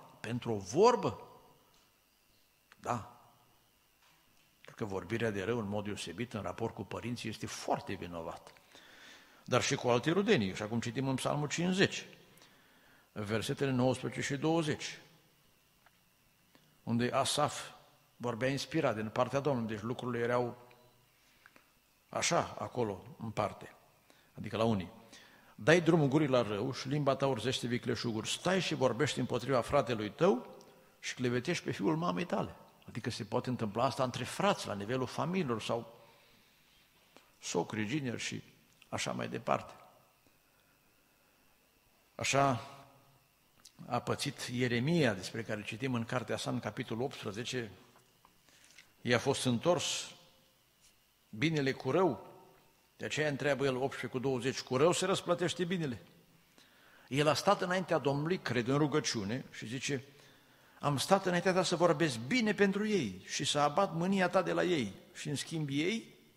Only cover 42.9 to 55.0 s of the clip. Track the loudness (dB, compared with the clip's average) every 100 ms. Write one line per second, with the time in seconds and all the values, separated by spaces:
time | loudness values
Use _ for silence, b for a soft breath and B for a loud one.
42.9 | -20 -20 _ _ _ _ _ -20 -20 -4
43.9 | -4 -2 -4 -4 -6 -6 -2 0 0 2
44.9 | 4 4 2 -4 -8 -6 -6 -6 -6 -4
45.9 | -4 -2 -4 -4 -4 -4 -4 -4 -6 -6
46.9 | -6 -6 -6 -8 -8 -6 -6 -8 -12 -20
47.9 | -20 _ _ -20 _ B B B B B
48.9 | _ 0 2 2 0 0 2 2 2 0
49.9 | -4 -6 -14 -20 _ _ _ _ _ -20
50.9 | _ _ _ _ -2 0 2 2 0 2
51.9 | 4 4 2 -6 -20 -20 -20 _ _ _
52.9 | -12 -6 -2 0 0 0 2 2 0 -2
53.9 | -4 -4 -2 0 0 -2 -4 -2 4 4
54.9 | 4